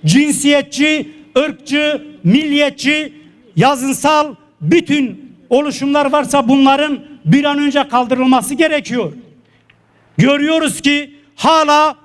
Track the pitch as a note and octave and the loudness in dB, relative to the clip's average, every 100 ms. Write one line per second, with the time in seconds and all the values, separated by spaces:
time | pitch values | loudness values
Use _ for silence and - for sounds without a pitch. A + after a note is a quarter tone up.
0 | D#3 G#3+ D4 C#4 C#4 C#4+ C#4 - D4+ D#4 | 2 2 2 0 2 0 0 -2 0 0
1 | - - - B3+ D4+ A#3 - C#4+ D4+ D4 | -6 -14 -6 -2 -2 -6 -6 -2 -2 -4
2 | - - E3+ B3 D#4 C#4+ C#4+ C#4+ C4 D4+ | -10 -4 0 0 0 -2 -2 -2 -4 -4
3 | D4+ - - _ _ - A#3+ C#4 C4+ B3+ | -6 -16 -20 _ _ 0 0 0 -4 -4
4 | C#4 D4+ D4+ G3+ _ _ D3+ E4 E4+ D4 | 0 0 0 -6 _ _ 0 0 2 -2
5 | B3+ F#3+ - - _ B3 D4 - C#4 C#4+ | -2 -6 -20 -20 _ 0 0 -4 -2 0
6 | C#4 D4 C4 C#4+ A#3+ C4+ C4+ C#4 D4+ C#4 | 0 0 0 0 2 4 4 2 0 -4
7 | - - - C4+ C#4+ C#4+ C#4+ C#4 C#4+ A#3+ | -10 -10 0 2 2 0 0 0 0 -2
8 | B3 B3+ B3+ C4 B3 C#4 D#4+ D4+ C#4+ B3 | -2 0 2 2 0 -2 0 0 -4 -6
9 | F3+ D3 - _ _ _ _ _ _ _ | -6 -8 -20 _ _ _ _ _ _ _
10 | _ - A#3 C#4+ D4 D#4+ D#4 - C#4+ C#4+ | _ 0 2 2 0 0 -2 -2 -2 -2
11 | C#4+ - _ - C#4+ D#4+ D4+ D4 D4+ B3+ | -6 -20 _ -4 0 2 2 2 2 -2